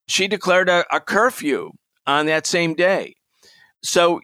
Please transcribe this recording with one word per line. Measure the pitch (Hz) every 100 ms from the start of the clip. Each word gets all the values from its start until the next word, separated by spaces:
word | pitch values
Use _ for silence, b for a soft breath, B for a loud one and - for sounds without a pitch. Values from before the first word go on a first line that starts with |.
| -
she | - 190
declared | 202 - 185 185
a, | 175 -
a | 151
curfew | - 202 240 - 147 120 80 - _ _ -
on | 143 151
that | 156 -
same | 180 170
day. | 160 180 185 90 - _ b b b b _
So | - 180 175 170